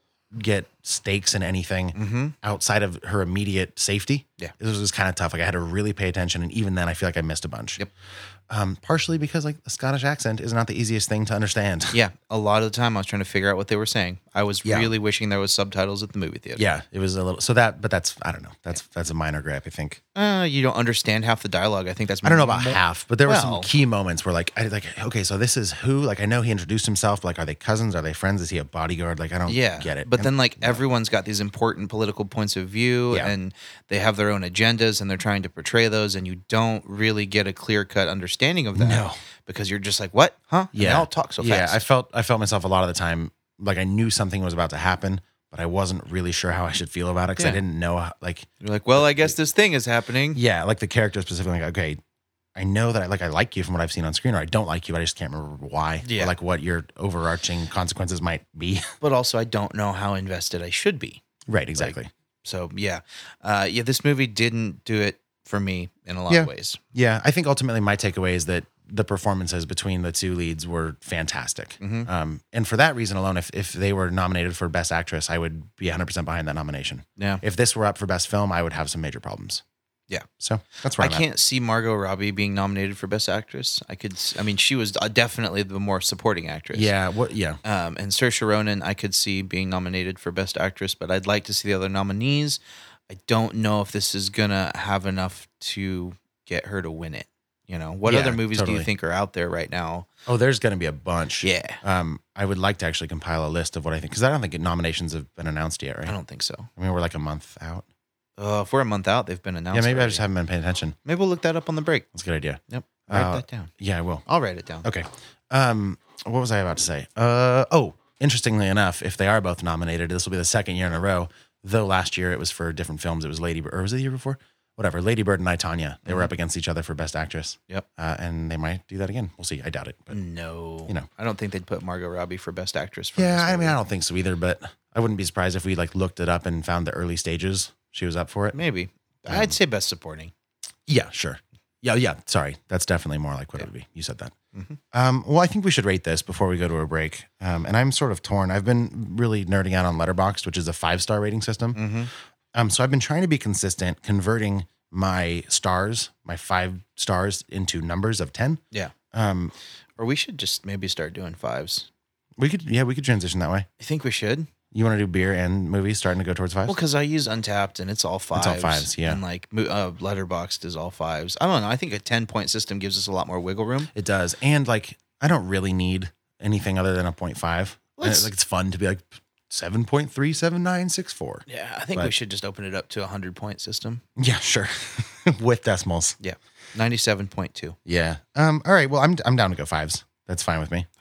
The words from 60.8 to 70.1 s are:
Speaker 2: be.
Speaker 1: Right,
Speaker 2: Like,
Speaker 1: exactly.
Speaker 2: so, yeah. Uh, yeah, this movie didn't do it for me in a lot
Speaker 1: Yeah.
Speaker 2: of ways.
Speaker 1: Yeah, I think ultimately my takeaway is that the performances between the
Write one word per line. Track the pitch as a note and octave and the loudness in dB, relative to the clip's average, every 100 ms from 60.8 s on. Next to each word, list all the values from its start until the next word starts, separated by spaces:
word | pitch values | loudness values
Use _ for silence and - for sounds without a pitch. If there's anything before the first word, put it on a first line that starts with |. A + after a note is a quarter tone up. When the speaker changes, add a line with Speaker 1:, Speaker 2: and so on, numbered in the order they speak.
| G3+ D#3+ | 0 0
Speaker 2:
be. | - - _ _ - | -6 -14 _ _ 0
Speaker 1:
Right, | G#2 | 0
Speaker 2:
Like, | C#2 | 0
Speaker 1:
exactly. | D2+ D2+ - - _ _ _ | -2 -4 -4 -12 _ _ _
Speaker 2:
so, | - F#2 E2+ | -10 -8 -6
yeah. | F#2 G2+ F2 - - - - | -4 -4 -4 -8 -18 -18 -10
Uh, | G#2 G2+ G2 | 0 2 2
yeah, | A2+ | 0
this | A#2 C3 | 0 2
movie | C#3+ C3+ B2+ | 2 2 2
didn't | G#2 A#2 A2+ G#2+ - - | 2 2 2 -4 -6 -2
do | G#2+ | 2
it | G2+ - _ _ | 2 -2 _ _
for | - G#2 | -4 -2
me | F#2+ F2+ E2+ _ F2 | 0 -2 -6 _ -10
in | F2+ | -6
a | |
lot | F2 | 4
Speaker 1:
Yeah. | E3 | 4
Speaker 2:
of | D#2 | 4
ways. | C2+ - - _ | -4 -8 -8 _
Speaker 1:
Yeah, | B2+ B2 A2 | 2 4 4
I | - | 4
think | E3+ D3 | 2 2
ultimately | C#3 B2+ A2+ | 2 2 2
my | G2+ G2+ | 2 2
takeaway | G2+ F#2 F#2 | 0 0 2
is | F2+ D#2+ | 2 0
that | F2 - _ - | -2 -2 _ -10
the | G#2 | -2
performances | G2+ G2 G#2+ F#2+ F2 F2 | 0 0 0 0 0 -4
between | D#2+ E2+ G2 F2+ | -4 -4 -2 0
the | F2 | 0